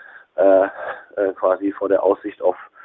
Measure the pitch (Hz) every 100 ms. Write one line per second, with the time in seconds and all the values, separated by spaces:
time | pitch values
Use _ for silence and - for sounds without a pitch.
0 | - - _ - 98 95 95 - - -
1 | - - 98 92 95 92 98 - 98 95
2 | 95 101 104 - 92 - - _